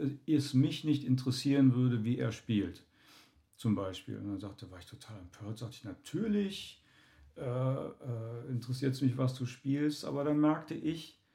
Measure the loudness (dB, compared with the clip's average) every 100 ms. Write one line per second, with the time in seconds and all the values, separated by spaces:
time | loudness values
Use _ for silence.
0 | -2 -2 2 2 4 4 4 2 2 2
1 | 4 2 2 0 2 6 8 6 2 2
2 | 0 0 -2 -4 0 2 0 -6 _ _
3 | -20 -20 -20 _ _ -4 0 0 -2 -6
4 | -10 -8 -6 -8 -8 -12 -16 -18 -18 -18
5 | -16 -16 -16 -14 -10 -10 -10 -12 -14 -14
6 | -8 -4 0 0 0 -6 -14 -18 _ _
7 | _ -20 -20 -8 -4 0 0 0 -6 -10
8 | -8 -6 -8 -10 -6 -6 -4 -2 -2 2
9 | 0 2 0 0 -8 -6 -2 0 0 -2
10 | -4 -2 2 4 4 2 -4 -4 -4 -4
11 | -10 _ _